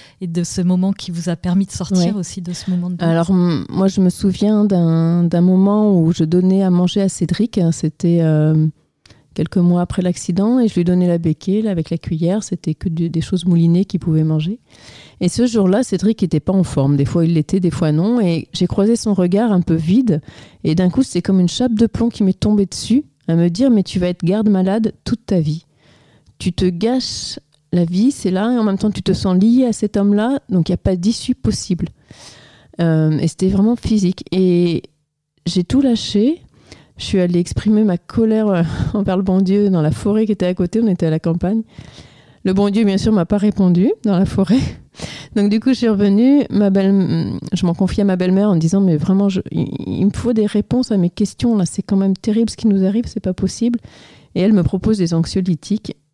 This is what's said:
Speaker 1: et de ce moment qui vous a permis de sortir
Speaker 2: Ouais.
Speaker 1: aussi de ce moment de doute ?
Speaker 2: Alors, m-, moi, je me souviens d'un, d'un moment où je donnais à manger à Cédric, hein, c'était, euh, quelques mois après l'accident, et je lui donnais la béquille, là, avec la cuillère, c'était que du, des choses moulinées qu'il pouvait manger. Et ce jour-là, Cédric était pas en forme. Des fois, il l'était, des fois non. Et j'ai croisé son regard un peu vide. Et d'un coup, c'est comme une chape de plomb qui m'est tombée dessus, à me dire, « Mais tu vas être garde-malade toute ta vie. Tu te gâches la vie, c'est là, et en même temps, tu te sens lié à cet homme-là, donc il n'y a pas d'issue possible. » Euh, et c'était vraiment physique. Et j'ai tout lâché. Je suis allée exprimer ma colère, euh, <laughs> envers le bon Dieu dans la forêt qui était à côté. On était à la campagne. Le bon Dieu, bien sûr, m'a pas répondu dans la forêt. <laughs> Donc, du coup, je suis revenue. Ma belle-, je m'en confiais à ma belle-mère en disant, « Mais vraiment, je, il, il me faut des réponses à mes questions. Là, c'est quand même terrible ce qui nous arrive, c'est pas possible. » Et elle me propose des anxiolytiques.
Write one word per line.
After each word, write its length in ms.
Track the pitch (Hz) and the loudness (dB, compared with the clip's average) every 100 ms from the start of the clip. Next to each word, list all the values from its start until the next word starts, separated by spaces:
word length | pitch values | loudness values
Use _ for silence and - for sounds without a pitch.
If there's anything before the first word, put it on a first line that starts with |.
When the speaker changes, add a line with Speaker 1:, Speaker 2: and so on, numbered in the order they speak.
| - - | -20 -12
Speaker 1:
et 60 | 180 | -8
de 180 | 170 170 | -4 -4
ce 160 | - | -2
moment 320 | 175 185 190 | 0 2 0
qui 180 | 196 - | -4 -8
vous 160 | 170 170 | -8 -6
a 80 | 170 | -6
permis 300 | 180 180 196 | -2 0 -2
de 60 | |
sortir 420 | - 180 185 175 | -6 -2 0 0
Speaker 2:
Ouais. 60 | 208 | -2
Speaker 1:
aussi 200 | 165 - | -8 -10
de 120 | 175 | -10
ce 180 | 175 - | -10 -4
moment 160 | 180 175 | -4 -4
de 40 | 175 | -2
doute ? 80 | |
Speaker 2:
Alors, 280 | 170 165 170 | 0 0 2
m-, 340 | 185 175 147 - | 2 2 0 -4
moi, 220 | 180 190 | -2 0
je 100 | 190 | 2
me 100 | 185 | 0
souviens 540 | - 196 185 208 214 | 2 -2 0 0 2
d'un, 640 | 208 185 165 165 165 175 175 | 2 2 2 2 2 2 2
d'un 160 | 170 | 2
moment 580 | 180 185 196 208 214 185 | 4 4 4 2 2 4
où 140 | 165 | 2
je 100 | 175 | 2
donnais 400 | 160 175 185 190 | 0 2 2 2
à 60 | 190 | 2
manger 320 | 175 180 202 | 2 2 0
à 80 | 196 | -2
Cédric, 480 | - 175 - 233 - | -2 -4 -2 -2 0
hein, 160 | 170 | 0
c'était, 460 | 165 160 - 175 170 | 0 -4 -2 0 2
euh, 440 | 160 151 151 156 156 - _ _ _ - _ | 2 2 2 2 0 -4 _ _ _ -20 _
quelques 240 | - 170 196 | -8 -4 0
mois 240 | 175 175 | 2 2
après 200 | 175 - | -2 -2
l'accident, 560 | 180 170 - 175 208 254 | -2 -4 -4 -2 2 2
et 80 | 226 | 2
je 60 | 180 | 0
lui 100 | 175 | 0
donnais 200 | 180 180 | 2 2
la 120 | 170 | 0
béquille, 460 | 165 156 - 202 | -2 -2 -2 -2
là, 80 | 220 | -2
avec 180 | 175 156 | -4 -4
la 80 | 165 | -6
cuillère, 460 | - 160 170 208 | -6 -4 -2 -2
c'était 300 | - 180 - | -4 -8 -6
que 140 | 156 185 | -6 -4
du, 220 | 165 165 | -4 -4
des 120 | 165 | -4
choses 220 | - 185 175 | -4 -2 0
moulinées 380 | 170 165 170 | 2 2 0
qu'il 160 | 196 180 | 0 -4
pouvait 240 | - 156 | -2 0
manger. 380 | 156 156 156 233 _ - - - - - | 0 -2 -4 -8 _ -20 -20 -20 -20 -4
Et 80 | 180 | -4
ce 180 | - 247 | 0 0
jour-là, 380 | 220 190 175 | 2 2 2
Cédric 400 | - 180 202 226 | 0 -2 -2 0
était 160 | 185 156 | 0 -2
pas 140 | - | 0
en 100 | 190 | 0
forme. 320 | 175 - 135 143 | 0 0 0 2
Des 80 | 143 | 0
fois, 200 | 170 165 | 0 0
il 80 | |
l'était, 260 | 165 151 185 | 0 0 0
des 120 | 175 | -2
fois 200 | - 160 | -2 0
non. 300 | 151 190 247 | 0 0 0
Et 260 | 185 165 - | 0 -2 -4
j'ai 140 | - 180 | -4 -2
croisé 280 | - 202 233 | 0 0 0
son 180 | 220 | 0
regard 380 | 190 180 196 233 | 0 2 2 2
un 100 | 185 | 0
peu 140 | 170 160 | 0 -2
vide. 460 | 160 214 247 151 - - - _ | 2 2 2 -2 -4 -20 -20 _
Et 120 | - 165 | -2 0
d'un 140 | 185 | 0
coup, 140 | - | 0
c'est 180 | 269 180 | -2 -2
comme 200 | - 190 | 0 2
une 80 | 180 | 2
chape 240 | - 247 214 | 0 -2 0
de 120 | 233 | 0
plomb 200 | - 233 | 0 -2
qui 160 | - | 0
m'est 160 | 196 185 | -2 0
tombée 260 | 214 214 190 | 0 0 0
dessus, 360 | - - 240 - _ - | -4 -2 0 -2 _ -2
à 80 | 165 | 0
me 140 | 175 | 2
dire, « 200 | 170 269 | 2 2
Mais 140 | 220 | 2
tu 160 | 185 185 | 0 -2
vas 80 | 180 | -2
être 160 | 175 | -2
garde-malade 720 | 170 208 214 190 185 208 220 - | -2 0 2 2 0 0 -2 -4
toute 220 | - - - | -8 -6 -2
ta 140 | 175 | 0
vie. 240 | 151 160 _ _ _ _ _ _ _ - | 0 -4 _ _ _ _ _ _ _ -8
Tu 140 | - | -6
te 120 | - 190 | -2 -2
gâches 760 | 170 214 254 - - - - _ _ - | 0 -2 -2 -4 -10 -12 -14 _ _ -4
la 120 | 175 | 0
vie, 280 | 170 180 247 | 0 2 0
c'est 180 | - 185 | 0 -2
là, 200 | 185 220 | -2 0
et 40 | 247 | 0
en 40 | |
même 140 | 214 190 | 0 0
temps, 140 | 214 | -2
tu 100 | 196 | -2
te 100 | - | -2
sens 220 | 185 190 180 | -2 0 2
lié 240 | 214 247 247 | 4 4 2
à 80 | |
cet 240 | 214 208 202 | 0 -2 0
homme-là, 420 | 202 202 226 277 - | 0 2 0 -4 -2
donc 200 | 190 160 | -2 0
il 20 | |
n'y 40 | 180 | -2
a 20 | |
pas 180 | - 185 | -2 0
d'issue 380 | 185 233 - 254 | -2 -2 -4 -4
possible. » 540 | 226 196 - 180 - - _ - - - - - _ - | -2 -4 -4 -6 -6 -12 _ -20 -20 -20 -20 -20 _ -2
Euh, 360 | 170 156 156 156 | 0 2 2 0
et 80 | 165 | -2
c'était 220 | - 185 | -2 0
vraiment 260 | 190 214 240 | 2 2 0
physique. 480 | - 214 185 185 - | 0 0 0 -2 -4
Et 520 | 185 185 175 175 160 - _ _ _ _ _ - | 0 2 2 2 -2 -6 _ _ _ _ _ -4
j'ai 180 | 180 | -2
tout 180 | 175 262 | 0 2
lâché. 600 | 269 226 - 208 233 349 - _ - - _ - | 2 0 -2 0 0 -2 -8 _ -20 -20 _ -14
Je 80 | - | -4
suis 140 | 196 | 0
allée 200 | 180 175 | 2 0
exprimer 440 | 180 - 208 214 | -2 -2 0 2
ma 140 | 214 175 | 2 0
colère, 500 | - - 226 220 214 | -4 0 0 2 0
euh, 140 | 185 165 - | 0 0 -2
<laughs> 160 | - | -4
envers 240 | 208 196 185 | -2 -2 -2
le 60 | |
bon 180 | 190 185 | 0 0
Dieu 280 | 185 202 202 | 2 2 2
dans 120 | 180 | 2
la 100 | 151 | 0
forêt 340 | - 208 214 220 | -2 -2 0 0
qui 60 | |
était 140 | 208 180 | 0 -2
à 80 | |
côté. 260 | 180 180 220 | -2 -2 0
On 60 | 226 | 0
était 180 | 180 165 | 0 0
à 20 | |
la 100 | 160 | -2
campagne. 420 | 170 165 175 220 220 - - - - - _ _ | -2 -2 -2 -4 -6 -14 -20 -20 -20 -20 _ _
Le 100 | 190 | -2
bon 160 | 190 202 | 0 2
Dieu, 160 | 202 208 | 2 2
bien 120 | 190 | 0
sûr, 140 | 208 | 2
m'a 140 | 214 165 | 0 0
pas 120 | 208 | 0
répondu 520 | 208 202 185 175 220 440 | 0 2 2 4 2 0
dans 140 | 214 180 | 0 0
la 80 | 190 | 0
forêt. 340 | - 196 247 - - - - | 0 2 2 0 -6 -20 -16
<laughs> 400 | - - - - | -16 -16 -8 -2
Donc, 140 | 202 | 0
du 100 | 220 | 0
coup, 100 | 262 | 0
je 60 | 254 | 0
suis 140 | 233 | 0
revenue. 540 | 202 202 196 247 285 - | 2 2 4 4 4 2
Ma 200 | 196 202 | 2 2
belle-, 680 | 190 190 196 185 165 - 180 - | 4 4 2 2 0 -2 -6 -6
je 120 | 180 180 | -2 -2
m'en 80 | |
confiais 280 | 165 190 - | 0 -2 0
à 40 | 202 | 0
ma 100 | 180 | 0
belle-mère 340 | 185 190 208 | 0 2 2
en 60 | 175 | 2
disant, « 240 | 160 190 | 2 2
Mais 140 | 190 151 | 2 0
vraiment, 300 | 156 190 202 | 2 2 2
je, 120 | 185 - | -2 -4
il, 160 | 165 - - - | -4 -4 -6 -6
il 200 | - 202 | 0 0
me 60 | |
faut 220 | - 226 | 0 -2
des 120 | 226 208 | 0 0
réponses 460 | 208 - 247 254 | -2 -2 -2 0
à 60 | 208 | 0
mes 120 | 175 | 0
questions. 480 | - 208 - 240 220 | 0 -4 -2 0 0
Là, 80 | 170 | -2
c'est 160 | - | -4
quand 140 | - 196 | -2 0
même 180 | 196 190 | 0 -2
terrible 340 | - 214 226 | -2 0 -2
ce 80 | - | 0
qui 100 | 226 | 0
nous 180 | 196 190 | 2 0
arrive, 200 | 208 240 | -2 -4
c'est 120 | 214 | -6
pas 140 | 196 | -6
possible. » 460 | 185 185 - 233 240 - - - - _ 180 | -4 -4 -2 -4 -4 -8 -20 -20 -20 _ -2
Et 60 | |
elle 120 | 190 | 2
me 100 | 208 | 2
propose 340 | 165 190 214 214 | 2 -2 -2 0
des 140 | 165 | 0
anxiolytiques. 840 | 165 165 190 185 160 - 208 - - _ | -2 -2 -2 -2 -4 -4 -6 -6 -18 _